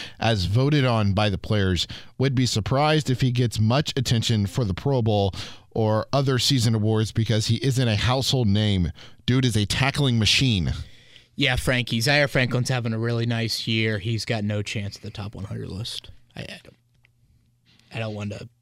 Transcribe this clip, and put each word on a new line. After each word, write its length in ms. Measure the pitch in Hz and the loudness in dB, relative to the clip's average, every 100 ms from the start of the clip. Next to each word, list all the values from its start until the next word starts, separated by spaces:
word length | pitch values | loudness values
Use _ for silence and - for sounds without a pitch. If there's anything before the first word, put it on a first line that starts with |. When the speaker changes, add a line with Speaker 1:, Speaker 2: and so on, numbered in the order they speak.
| - - | -12 -2
Speaker 1:
as 260 | 110 110 87 | 0 2 2
voted 380 | 110 139 151 127 | 2 2 4 2
on 280 | 113 101 | 2 2
by 160 | 95 107 | 2 2
the 80 | 95 | 0
players? 500 | - 107 95 87 - - - - | -2 0 2 0 -2 -8 -14 -2
Would 180 | 135 127 | 0 2
be 100 | 123 | 0
surprised 640 | 110 - 131 151 156 135 | 0 0 2 4 2 2
if 120 | 123 | 0
he 100 | 131 | 0
gets 280 | 123 120 110 | 2 0 2
much 340 | 107 131 - - | 2 2 0 -2
attention 500 | 120 117 - 110 98 | 0 0 2 0 0
for 180 | - 107 | 0 -2
the 80 | |
Pro 280 | 90 139 131 | -2 0 0
Bowl 320 | 113 104 98 - - - - | 2 2 2 -2 -12 -14 -8
or 340 | - 107 110 - | -2 2 2 0
other 260 | 139 139 127 | 0 2 2
season 380 | - 139 117 113 | 2 2 2 2
awards 360 | 104 110 110 | 2 2 0
because 360 | - 110 110 107 | 0 0 0 2
he 100 | 110 | 0
isn't 300 | 135 123 120 | 0 2 2
a 80 | 104 | 2
household 520 | 95 131 - 131 113 | 2 0 0 2 2
name. 440 | 101 107 98 80 - - - - | 2 2 2 0 -2 -16 -10 0
Dude 200 | 127 131 | 2 2
is 100 | 107 | 2
a 100 | 101 | 0
tackling 540 | - 135 143 135 117 | 0 0 0 0 2
machine. 540 | 104 - 135 101 69 - - - - - _ - | 2 2 2 2 0 -4 -8 -16 -20 -20 _ -2
Speaker 2:
Yeah, 200 | 135 127 | 0 0
Frankie. 440 | - 123 117 117 | 0 0 0 -2
Zaire 280 | 113 143 143 | 2 2 2
Franklin's 420 | 143 123 127 120 | 2 0 0 -2
having 240 | 127 117 | -2 -2
a 60 | 113 | -4
really 260 | 117 117 117 | -2 -2 -2
nice 400 | 117 113 - - | -2 -2 -4 -2
year. 320 | 110 110 107 | 0 0 -2
He's 260 | 107 113 - | -2 -4 -2
got 180 | 113 | -4
no 180 | 104 104 | -2 -4
chance 360 | 104 113 101 - | -4 -6 -8 -10
at 40 | |
the 80 | 104 | -14
top 240 | - 104 | -12 -12
one 120 | 95 95 | -10 -10
hundred 240 | 110 104 | -10 -10
list. 420 | 92 123 - - - _ - | -10 -10 -10 -14 -20 _ -16
I, 60 | |
I 180 | - - | -14 -16
don't, 120 | - _ _ _ _ _ _ _ _ _ _ _ _ 120 | -20 _ _ _ _ _ _ _ _ _ _ _ _ -8
I 40 | |
don't 140 | 113 | -8
want 200 | 104 104 | -6 -8
to 140 | 98 - _ | -8 -12 _